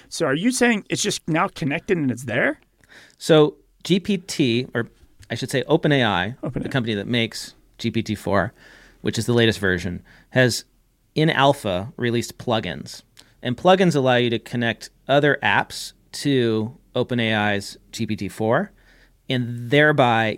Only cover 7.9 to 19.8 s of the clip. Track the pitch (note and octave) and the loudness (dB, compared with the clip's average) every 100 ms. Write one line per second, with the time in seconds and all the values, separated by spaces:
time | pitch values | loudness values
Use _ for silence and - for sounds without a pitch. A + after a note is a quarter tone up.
7.9 | A2+ A2 G#2 F#2 G2 G2+ _ - - - | -4 -4 -6 0 0 0 _ -20 -20 -20
8.9 | _ A#2 A#2 A2+ A#2+ A2+ G2+ G2 F2+ F2 | _ -6 -4 0 4 4 2 0 0 -4
9.9 | F2 - - _ B2+ B2+ - - _ _ | -10 -14 -20 _ 2 2 0 -10 _ _
10.9 | _ _ C#3+ D#3 - C#3 C3+ G#2 F2+ A2+ | _ _ -2 0 4 2 2 -2 -4 -6
11.9 | - A#2+ A#2 - - - A2+ F2+ C#2 - | -6 -2 -2 -4 -10 -4 -2 -4 -10 -14
12.9 | - _ - _ _ B2 A#2+ F3+ F#3+ F3+ | -18 _ -20 _ _ -8 0 4 4 4
13.9 | D3 C3 B2 A#2+ A2+ - B2 A#2 G#2+ - | 2 2 2 2 -2 -6 -4 -4 -6 -12
14.9 | _ - C#3+ D3 C3 G#2+ A2 - - - | _ 0 2 2 2 2 2 0 -10 -14
15.9 | _ _ - C#3+ C3 A#2 A2 A2 - _ | _ _ -6 0 2 2 0 -4 -10 _
16.9 | B2 A#2 B2 A2+ A2 G#2 G2+ - - _ | -6 -2 -2 0 0 0 -2 -6 -18 _
17.9 | - A2 G2+ F#2+ - A2 C#3 G3+ _ _ | -8 -6 -4 -8 -4 0 0 -2 _ _
18.9 | _ _ _ - B2+ A#2+ A#2+ A#2+ C#3+ | _ _ _ -6 -4 -4 -8 0 4